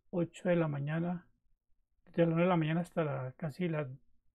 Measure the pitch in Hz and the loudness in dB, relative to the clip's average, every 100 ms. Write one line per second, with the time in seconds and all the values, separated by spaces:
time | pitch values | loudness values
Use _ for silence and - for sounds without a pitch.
0 | _ 180 170 - 185 170 160 143 143 160 | _ -4 -4 -4 0 2 0 -2 -4 -4
1 | 170 180 - _ _ _ _ _ _ _ | -4 -6 -10 _ _ _ _ _ _ _
2 | - - 165 160 175 175 156 165 170 - | -4 2 4 4 4 4 2 0 -2 -2
3 | 156 135 131 - 160 131 180 156 139 135 | -2 -2 -6 -6 -8 -4 -2 -2 -4 -10
4 | _ _ _ | _ _ _